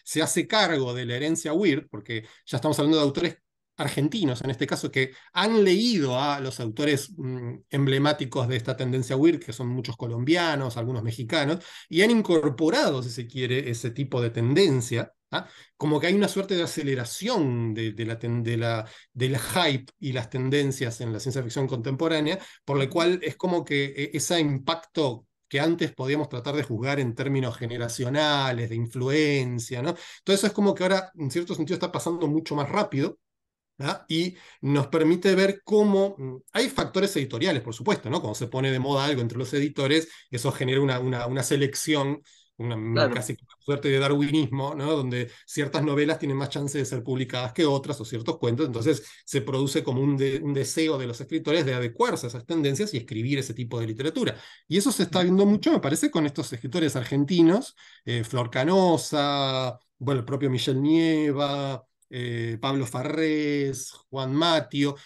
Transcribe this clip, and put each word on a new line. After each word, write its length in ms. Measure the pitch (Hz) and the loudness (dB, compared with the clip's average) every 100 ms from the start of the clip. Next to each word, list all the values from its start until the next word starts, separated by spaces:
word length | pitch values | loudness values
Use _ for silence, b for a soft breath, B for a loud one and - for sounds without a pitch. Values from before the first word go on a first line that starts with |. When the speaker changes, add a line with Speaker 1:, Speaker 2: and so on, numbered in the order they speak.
Speaker 1:
se 180 | - 151 | -6 -2
hace 240 | 156 180 - | 0 0 0
cargo 480 | 220 185 151 127 | 2 4 2 -2
de 100 | 123 117 | -4 -4
la 100 | 120 | -4
herencia 360 | 151 160 156 | -2 -2 0
weird, 360 | 160 202 139 - | 0 2 2 -2
porque 340 | 107 104 113 110 B B | -12 -8 -8 -8 B B
ya 100 | 131 | -2
estamos 220 | 156 147 | 0 2
hablando 200 | 147 156 | 4 4
de 60 | |
autores 340 | 143 139 170 - _ _ _ - | 2 0 -2 -4 _ _ _ -8
argentinos, 640 | 139 143 143 226 151 123 | -4 0 0 0 0 -2
en 80 | 135 | -4
este 160 | 120 143 | -4 -4
caso, 240 | 156 156 | -4 -2
que 220 | 131 131 B B | -2 -2 B B
han 320 | 175 208 226 | -2 2 6
leído 560 | 196 180 240 202 139 123 | 6 6 4 2 2 0
a 180 | 147 143 | 0 -2
los 220 | 131 123 | -4 -6
autores, 540 | 117 110 147 143 - - | -6 -2 2 0 -2 -10
mm, 440 | 131 127 120 131 - | -8 -6 -8 -10 -6
emblemáticos 760 | 139 135 135 147 147 131 139 123 | 0 2 2 2 0 -2 -2 0
de 100 | 127 | -2
esta 200 | 120 123 | -2 -4
tendencia 400 | 127 131 123 135 | -2 -2 0 4
weird, 240 | 160 165 | 4 4
que 140 | - | -2
son 140 | - 123 | -8 -4
muchos 280 | 123 120 117 | -4 -6 -8
colombianos, 800 | 123 117 127 175 170 147 131 120 | -6 -2 0 2 2 0 -2 -4
algunos 260 | 117 123 | -4 -4
mexicanos, 640 | 113 113 117 170 139 175 B B B | -4 -6 -2 0 0 -2 B B B
y 140 | 160 | 4
han 80 | 214 | 4
incorporado, 920 | 233 202 165 151 120 160 262 247 135 | 4 4 4 2 2 2 4 2 0
si 60 | 123 | -4
se 180 | 127 117 | -8 -8
quiere, 440 | 131 123 127 135 | -4 -2 0 -2
ese 200 | 117 123 | -4 -6
tipo 300 | 120 135 127 | -4 -4 -2
de 80 | 117 | -2
tendencia, 880 | 117 117 143 180 131 113 117 - _ - | 0 2 4 4 4 0 -4 -4 _ -8
¿ah? 180 | 156 - B B - | -6 -6 B B -4
Como 200 | 151 151 | 0 2
que 100 | 170 | 2
hay 60 | |
una 140 | 202 202 | 2 2
suerte 280 | 196 190 185 | 0 -2 -2
de 80 | |
aceleración 1080 | 160 - 143 131 117 - 208 233 139 120 117 | -2 -4 -2 -2 -4 -6 -2 0 0 0 -2
de, 200 | 107 113 | -2 -4
de 120 | 104 | -4
la 140 | 113 113 | -6 -6
ten-, 240 | 120 120 | -4 -2
de 160 | 117 117 | -2 -2
la, 280 | 117 113 110 B B | -2 -2 -6 B B
del 240 | 123 127 127 | -4 -2 -2
hype 480 | - 185 165 135 - - | -2 2 2 0 -4 -10
y 140 | 139 | -6
las 160 | 127 117 | -4 -4
tendencias 720 | 131 131 143 139 139 120 - | -4 0 2 0 -2 -4 -4
en 100 | 117 | -6
la 80 | 107 | -6
ciencia 220 | 131 127 | -4 -4
ficción 240 | 120 143 135 | -4 -4 -4
contemporánea, 720 | 131 127 131 165 156 151 185 B B - | -4 -4 -2 0 2 0 -2 B B -4
por 100 | 143 | -2
lo 120 | 135 | 0
cual 280 | 160 170 180 | 2 2 2
es 140 | 156 - | -2 -4
como 280 | 185 175 | -2 0
que, 300 | 147 143 139 139 | 0 -2 -2 -4
eh, 140 | 143 | -6
ese 260 | 147 - 170 | -4 0 2
impacto 880 | 151 135 156 165 - - 143 113 _ _ _ | 2 0 -2 -4 -4 -2 -2 -2 _ _ _
que 100 | 139 | 0
antes 340 | 160 170 156 | 0 0 -2
podíamos 360 | - 131 147 147 | -4 -2 -2 -2
tratar 260 | 123 123 | -6 -4
de 100 | 143 | -4
juzgar 360 | 135 110 131 143 | -2 -2 -2 0
en 140 | 123 | -2
términos 420 | 117 139 139 123 113 | -2 -2 0 -2 -4
generacionales, 1120 | 120 120 117 - 123 147 151 143 131 120 117 | -6 -6 -6 -4 -2 0 2 2 0 -2 -4
de 80 | 113 | -4
influencia, 1040 | 120 127 127 151 151 143 123 120 120 123 | -4 -4 0 2 2 2 -2 -4 -6 -6
¿no? 140 | 143 170 B B | -4 -6 B B
Todo 140 | - 196 | 0 2
eso 100 | 208 | 2
es 60 | |
como 220 | 208 202 | 2 2
que 80 | 190 | 4
ahora, 280 | 180 190 185 | 2 2 0
en 160 | 170 139 | -6 -4
cierto 240 | 170 175 | -2 -2
sentido, 220 | 160 156 175 | -4 -2 -2
está 140 | 175 | -2
pasando 360 | 147 170 170 156 | -4 -4 -2 0
mucho 260 | 156 160 | 0 -2
más 140 | 147 139 | -4 0
rápido, 500 | 202 208 135 160 - _ _ _ _ _ - | 0 0 0 -2 -4 _ _ _ _ _ -8
¿ah? 220 | 190 - - | -4 -4 -2
Y 260 | 160 180 180 B B | -2 -2 -4 B B
nos 280 | 135 143 131 | 0 2 2
permite 460 | 165 156 180 196 | 2 4 4 4
ver 280 | 190 196 196 | 4 4 2
cómo, 500 | - 208 208 196 196 196 | 2 4 6 4 2 -2
mm, 180 | 131 131 - | -10 -10 -6
hay 160 | 208 254 | -2 0
factores 480 | - 143 190 190 165 | 0 -2 0 0 0
editoriales, 460 | 127 143 180 139 | -2 -2 0 0
por 120 | 117 | -4
supuesto, 360 | 113 160 196 113 | -6 0 0 0
¿no? 100 | 160 | -4
Cuando 140 | 113 | -4
se 120 | 104 117 | -6 -4
pone 240 | 131 135 | -2 0
de 80 | 131 | 0
moda 280 | 135 139 139 | 2 2 2
algo 160 | 135 | 0
entre 160 | 117 117 | -2 -4
los 140 | 127 | -4
editores, 540 | 143 147 143 135 156 160 B B | -2 -2 0 2 2 0 B B
eso 220 | 123 139 | -4 -2
genera 280 | - 127 131 | 0 2 2
una, 200 | 139 127 | 2 2
una, 260 | 127 123 120 | 0 -2 -2
una 160 | 131 | -2
selección, 800 | 123 139 139 - - 147 139 151 b b b - | 0 2 0 -2 0 0 0 -4 b b b -10
una, 180 | 117 113 110 | -6 -4 -2
Speaker 2:
Claro. 220 | 117 139 | 2 2
Speaker 1:
casi 180 | 117 113 | 0 -6
una 220 | - _ _ | -8 _ _
suerte 240 | - 143 147 | -4 -2 2
de 100 | 135 | 2
darwinismo, 760 | 139 143 143 156 127 135 135 | 4 2 2 2 0 -2 -4
¿no? 180 | 151 143 | -4 -2
Donde 380 | 156 127 123 120 B B | 0 0 -2 -6 B B
ciertas 360 | - 139 160 | -6 -2 0
novelas 360 | 147 143 147 156 | 0 2 2 0
tienen 180 | 147 135 | -2 -2
más 140 | 135 | -4
chance 260 | 151 143 147 | -4 -4 -4
de 80 | |
ser 180 | 127 127 | -4 -4
publicadas 520 | 117 127 127 127 123 | -4 -4 -2 -4 -4
que 100 | 120 | 2
otras, 340 | 156 139 143 143 | 2 2 -2 -8
o 20 | |
ciertos 320 | 110 117 117 - | -8 -8 -4 -2
cuentos, 300 | 120 117 151 | 0 0 0
entonces 360 | 117 110 135 B B | 0 0 0 B B
se 160 | B 139 | B -4
produce 420 | 120 131 139 160 | -2 -2 0 0
como 200 | 147 127 | 0 0
un 160 | 139 139 | 2 2
de-, 220 | 139 135 | 0 0
un 100 | 147 | -2
deseo 460 | 139 120 - 160 139 | -2 -2 0 0 0
de 80 | 123 | -4
los 120 | 113 | -8
escritores 420 | 117 160 156 165 | -6 -4 0 2
de 80 | 135 | 2
adecuarse 540 | 127 120 117 240 170 123 | 0 -2 0 0 0 -6
a 20 | |
esas 160 | 123 | -10
tendencias 480 | - 170 139 143 208 | -4 0 0 0 -2
y 60 | 123 | -4
escribir 400 | - 110 123 139 | -6 -4 -2 -2
ese 160 | 120 | -4
tipo 260 | 113 117 117 | -8 -6 -4
de 60 | 113 | -4
literatura. 500 | 110 147 254 190 - B B B | -4 -4 0 -2 -4 B B B
Y 80 | 170 | 2
eso 160 | 262 | 2
se 120 | 214 | 2
está 180 | 185 185 | 0 2
viendo 240 | 180 185 202 | 4 6 6
mucho, 260 | 208 320 | 6 4
me 80 | 285 | 2
parece, 300 | 139 147 294 | 2 0 0
con 160 | 170 147 | 2 0
estos 260 | 151 143 | -2 -6
escritores 440 | 123 131 175 156 131 | -6 -4 0 0 0
argentinos, 800 | 120 139 139 175 165 202 - - B B | -2 0 4 6 8 6 0 -12 B B
eh, 200 | - 120 | -4 -4
Flor 260 | 113 127 120 | -2 -2 -2
Canosa, 1300 | 127 147 190 180 156 - 151 143 143 135 131 127 120 _ - | 0 4 6 6 4 2 0 0 0 0 0 -2 -6 _ -8
bueno, 220 | 127 135 | -2 -2
el 60 | 117 | -2
propio 240 | 131 139 | -2 0
Michel 320 | 127 143 131 | 0 0 2
Nieva, 1000 | 147 165 165 156 151 139 143 143 139 127 - _ _ | 4 4 4 2 2 0 0 -2 -4 -6 -12 _ _
eh, 460 | 127 123 117 117 113 | -8 -6 -4 -4 -4
Pablo 260 | 135 139 120 | -2 -2 -2
Farrés, 1080 | 127 143 156 160 151 147 143 139 131 - - _ | -4 -4 0 0 0 0 0 -2 -4 -10 -16 _
Juan 260 | 135 131 | -8 -2
Matio, 640 | 143 170 160 - 143 143 139 | 0 2 2 0 0 0 -2